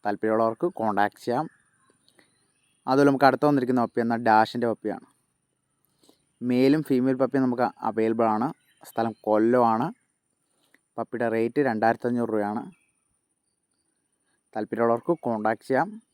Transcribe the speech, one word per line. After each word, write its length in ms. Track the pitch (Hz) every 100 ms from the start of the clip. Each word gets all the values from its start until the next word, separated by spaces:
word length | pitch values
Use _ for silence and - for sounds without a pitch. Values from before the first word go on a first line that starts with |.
| 104
താല്പര്യമുള്ളവർക്ക് 640 | 104 110 110 113 113 180 -
കോൺടാക്ട് 400 | 110 98 101 -
ചെയ്യാം. 220 | - 120 160 _ _ _ _ _ _ _ _ _ _ _ _ _ -
അതുപോലെ 220 | 135 143
നമുക്ക് 180 | 135 135
അടുത്ത് 180 | 127 151
വന്നിരിക്കുന്ന 340 | 143 123 127 117
പപ്പി 160 | -
എന്നാൽ 160 | 117 117 117
ഡാഷിൻ്റെ 360 | 110 110 123 120
പപ്പിയാണ്. 340 | 107 107 95 - _ _ _ _ _ _ _ _ _ _ _ _ _
മെയിലും 420 | 123 123 135 156 147
ഫീമെയിൽ 300 | 131 131 127
പപ്പിയും 240 | 127 139 127
നമുക്ക് 220 | 123 123 - 113
അവൈലബിൾ 380 | 107 110 113 113
ആണ്. 140 | 107 131 - _ _ -
സ്ഥലം 240 | - 113 107 -
കൊല്ലമാണ്. 580 | 107 113 123 117 113 156 247 _ _ _ _ _ _ _ _ _ -
പപ്പിയുടെ 280 | 113 117 120
റേറ്റ് 280 | 113 117 147 135
രണ്ടായിരത്തഞ്ഞൂറ് 640 | 110 113 113 123 120 113
രൂപയാണ്. 280 | 110 104 107 143 _ _ _ _ _ _ _ _ _ _ _ _ _ _ _ _ _ _
താല്പര്യമുള്ളവർക്ക് 600 | 110 107 110 117 117 - 170
കോൺടാക്ട് 400 | 123 110 107 113 -
ചെയ്യാം. 200 | 131 180 220 _